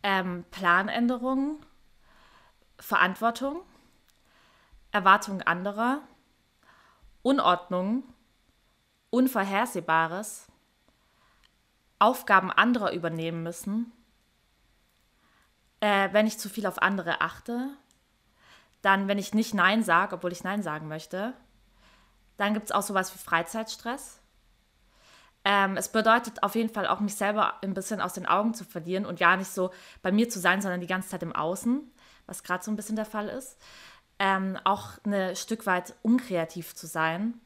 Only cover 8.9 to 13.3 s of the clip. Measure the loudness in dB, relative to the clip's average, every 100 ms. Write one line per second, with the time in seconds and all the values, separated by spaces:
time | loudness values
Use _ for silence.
8.9 | _ _ 2 2 2 0 0 0 -4 2
9.9 | 2 2 -2 -10 -14 -20 _ _ _ _
10.9 | _ _ _ _ _ _ _ _ _ _
11.9 | _ 4 4 4 4 6 4 4 4 0
12.9 | -2 -4 -4 -4